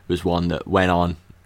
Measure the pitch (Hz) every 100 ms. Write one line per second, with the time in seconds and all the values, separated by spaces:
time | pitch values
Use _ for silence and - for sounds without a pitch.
0 | - 87 90 87 85 80 - 95 92 87
1 | 87 82 - -